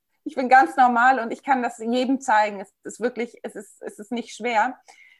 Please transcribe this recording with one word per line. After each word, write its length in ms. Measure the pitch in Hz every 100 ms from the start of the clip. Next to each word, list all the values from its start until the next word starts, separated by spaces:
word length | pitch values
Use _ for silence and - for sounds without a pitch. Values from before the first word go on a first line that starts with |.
| _ _
ich 120 | 302 277
bin 140 | 247
ganz 260 | 262 269 -
normal 420 | 247 240 254 262
und 120 | 226
ich 120 | -
kann 200 | - 262
das 160 | 233 240
jedem 420 | 226 247 254 269
zeigen. 380 | - 214 214 202
Es 120 | - _
ist 160 | 190 -
wirklich, 400 | 202 214 240 -
es 120 | 220 190
ist, 260 | - _
es 180 | - -
ist 120 | 247
nicht 240 | 240 233 -
schwer, 420 | 226 220 240 - _ _ _ _